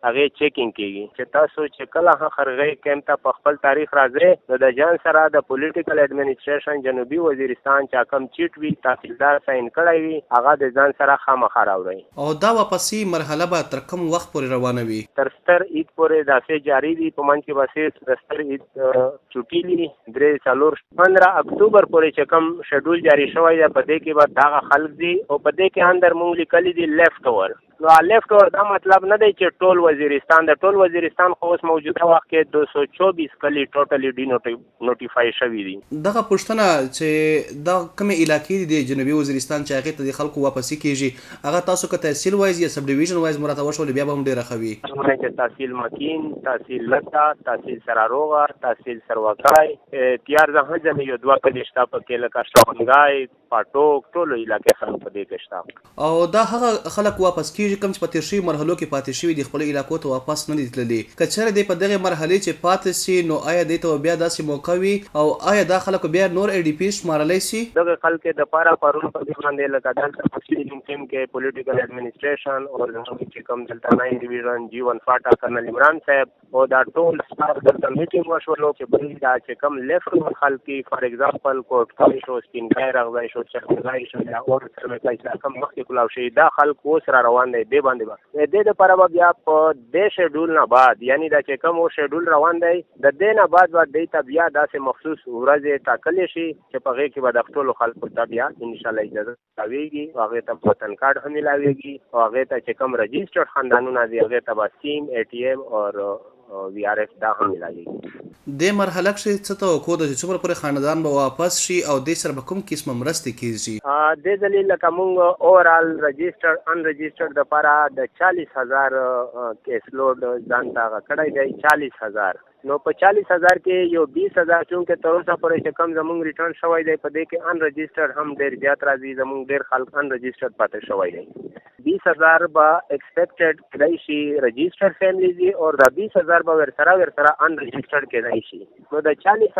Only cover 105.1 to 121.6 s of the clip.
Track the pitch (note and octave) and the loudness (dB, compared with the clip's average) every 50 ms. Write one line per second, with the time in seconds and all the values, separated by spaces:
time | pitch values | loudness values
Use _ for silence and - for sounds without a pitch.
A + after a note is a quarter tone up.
105.1 | B2+ A#2 A2 - - A#2+ B2 C3 C3 C3 C3+ - A#2 G#2+ G#2 G2+ G2+ G2+ G2+ G2+ | -6 -6 -6 -6 -6 -6 -4 -4 -4 -4 -6 -6 -4 -4 -4 -4 -4 -6 -6 -6
106.1 | G2 A2 - - _ _ _ - G2+ G2 G2 F#2+ G2 G#2 G#2 G2+ G#2+ G#2+ G#2+ G#2+ | -6 -8 -10 -18 _ _ _ -18 -14 -12 -12 -10 -8 -6 -4 -2 -2 -2 -4 -6
107.1 | _ G2 G#2+ A2 G#2+ - G#2 G2+ F#2+ E2+ F2 E2 E2 E2+ E2+ E2 E2+ - - - | _ -6 -4 -4 -2 -2 -4 -4 -6 -6 -10 -12 -14 -14 -14 -14 -14 -14 -14 -16
108.1 | - - - - - _ - - C#3 C#3 D#3+ F#3+ G#3 G3+ G3 F#3 E3 F#3 F3+ G3 | -18 -20 -20 -20 -20 _ -16 -12 -6 -2 0 0 0 0 0 -2 -2 -2 -2 -2
109.1 | G3+ G3+ - G#3+ G3+ G3 G3+ - G3+ - G3+ F#3+ E3 C#3+ D3+ - E3+ D3+ D#3+ C#3+ | -2 -2 -2 -4 -4 -4 -4 -8 -8 -4 0 0 0 0 0 -2 -2 -2 -2 -2
110.1 | C3+ B2+ - F3 F#3 F3 F3+ F3+ E3+ - - D3 C#3+ C#3 C#3 D3 D#3 E3 D#3+ D3+ | -4 -4 -4 -4 -4 -4 -4 -4 -4 -4 -4 -4 -2 -2 0 0 -2 -2 -2 0
111.1 | C#3+ C#3 C3+ C3 C3 - - C#3 - - - - F3+ F3 - D3 C#3+ C3+ C3 D3+ | 0 0 0 0 -2 -2 -2 -2 -2 -2 -2 -2 -2 -2 0 0 0 -2 0 -2
112.1 | E3+ E3 - F3 C#3 C3+ B2+ - F#3 G3 F3+ - D#3 D3 - D3 C3 A#2+ B2 C#3+ | -4 -4 -4 -6 -6 -8 -8 -8 -8 -8 -8 -8 -8 -8 -6 -6 -6 -6 -4 -4
113.1 | E3 - - C3 A2+ - B2+ A#2 A2+ G#2+ - - A2 G#2+ - C#3 C#3+ D3 D3+ D3+ | -4 -4 -6 -8 -8 -6 -6 -6 -6 -6 -6 -8 -8 -8 -4 -2 0 2 2 2
114.1 | D#3+ D3+ D3 F3+ G3+ G3 G3+ G3+ G3+ G3 F#3+ G3 F#3 E3+ - E3+ E3 F3 F#3+ F#3+ | 2 0 -2 -2 -2 -2 0 0 0 0 2 0 0 0 0 0 0 0 0 0
115.1 | F#3 F3+ F3 F3 F3+ - - E3+ F#3 F#3 F3 E3 E3 E3 E3 E3 D#3+ D#3 D3+ D3 | 2 2 4 2 2 2 4 6 8 8 8 8 6 6 4 2 0 -2 -2 -2
116.1 | C#3 C#3 E3 F3+ - _ - E3 D#3+ E3+ - - E3 E3+ D#3+ D#3+ D3+ C#3+ D#3 D3+ | -2 -2 -6 -6 -6 _ 0 0 0 0 -2 -4 -4 -2 -2 -4 -4 -6 -8 -10
117.1 | D3 - E3+ D#3 C#3+ D3 C#3 - D3 D3+ D3+ D3+ D3 D3+ D3+ C#3+ C3+ C3+ C3 A#2+ | -8 -6 -8 -4 -2 -2 -2 0 0 2 4 4 4 4 2 0 -2 -4 -6 -6
118.1 | _ - F3 F#3 F3+ F3 D#3 - - C3+ B2+ A#2+ C3 C3+ C3+ C3+ C3+ C3 C3 B2+ | _ 0 0 0 0 0 -4 -8 -6 -6 -4 -2 0 0 0 0 0 -2 -2 -2
119.1 | B2+ B2 B2 B2 A#2+ A#2+ B2 A#2 A2 G#2 _ - B2+ A2 - - - C3 C3+ C3+ | -2 -2 -4 -6 -8 -8 -8 -8 -8 -10 _ -6 -6 -6 -6 -8 -6 -2 0 0
120.1 | B2+ B2+ B2+ B2 B2 B2 A2+ A#2+ A#2+ A#2+ A#2+ A#2+ - B2 A2+ A2 A2 G#2 - - | 0 0 -2 -4 -4 -6 -4 -2 -2 -2 -2 -2 -4 -2 -2 -2 -4 -6 -8 -6
121.1 | D3 D3 D#3 D3 C#3 C#3 C3+ C3+ C3 - | -4 -2 -2 -2 -2 -2 -2 -2 -4 -2